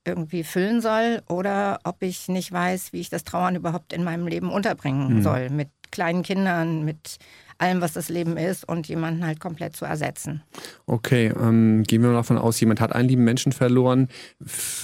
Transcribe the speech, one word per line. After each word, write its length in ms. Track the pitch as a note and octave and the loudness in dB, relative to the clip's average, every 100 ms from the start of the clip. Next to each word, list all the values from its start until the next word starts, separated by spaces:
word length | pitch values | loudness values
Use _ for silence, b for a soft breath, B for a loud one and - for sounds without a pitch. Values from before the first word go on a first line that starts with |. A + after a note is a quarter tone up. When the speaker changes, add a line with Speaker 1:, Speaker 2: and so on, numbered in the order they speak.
| E3+ | -8
Speaker 1:
irgendwie 380 | F3 D#3 F3+ | -6 -6 -6
füllen 380 | D#3 F#3 G3 A#3 | -4 -2 0 0
soll 400 | A3+ A3 A#3 A3+ - | 2 0 0 -2 -4
oder 500 | F3 G3 G3+ G3+ - - | -4 -2 0 -2 -2 -6
ob 160 | - | -6
ich 240 | F#3 F3+ - | -6 -6 -4
nicht 240 | F#3 F3+ | -4 -4
weiß, 400 | F3+ F3+ F#3 - | -2 -2 -2 -6
wie 60 | F3 | -10
ich 100 | F3 | -8
das 140 | E3+ | -8
Trauern 320 | - F3 F3+ F3+ | -6 -2 -2 -2
überhaupt 380 | F3 E3+ - | -4 -6 -6
in 100 | E3+ | -6
meinem 240 | F3 E3+ E3+ | -4 -4 -4
Leben 220 | E3+ F3+ | -4 -2
unterbringen 640 | F#3+ G#3+ - C#3+ C#3 C#3 A2+ | -2 -2 -2 -2 -2 2 2
Speaker 2:
Mhm. 40 | |
Speaker 1:
soll. 260 | G2+ B2+ B2+ | 2 0 -2
Mit 200 | D3 C#3+ _ - | -4 -6 _ -12
kleinen 320 | - E3+ F3 | -4 -2 -2
Kindern, 600 | E3+ F#3+ F#3+ F3 E3 D#3+ | -2 0 0 0 0 -2
mit 340 | D3+ D#3 - - B B B B | -4 -6 -14 -18 B B B B
allem, 220 | F3+ F3+ | 0 0
was 140 | E3+ | -2
das 160 | F3 E3 | -4 -6
Leben 260 | E3+ E3 E3 | -4 -2 -2
ist 300 | E3+ F3+ - | -4 -4 -6
und 200 | E3 D#3 | -6 -4
jemanden 380 | D#3+ E3 E3 E3+ | -4 -4 -2 -4
halt 140 | D#3 | -6
komplett 380 | F3+ D3+ D#3+ - | -8 -8 -10 -8
zu 80 | - | -6
ersetzen. 580 | D#3 C#3 C#3+ - D3 - B B B - | -4 -4 -6 -8 -10 -12 B B B -4
Speaker 2:
Okay, 400 | A#2 - B2 A2 - | -2 2 2 2 2
ähm, 440 | A#2 A2+ A2 A2 | 4 6 6 6
gehen 180 | G#2+ A2+ | 4 4
wir 80 | A#2+ | 6
mal 60 | A#2 | 4
davon 220 | A#2 A2+ | 4 2
aus, 220 | A2+ A2+ | 2 2
jemand 220 | A2+ G#2+ | 4 4
hat 100 | A2+ | 2
einen 140 | A#2 B2+ | 2 4
lieben 160 | B2+ | 6
Menschen 300 | A#2 B2 C#3 | 4 4 0
verloren. 560 | - B2+ B2+ B2+ B2+ B2+ B B B | 2 4 4 6 4 2 B B B
F-, 400 | - - - - | -12 -8 -8 -8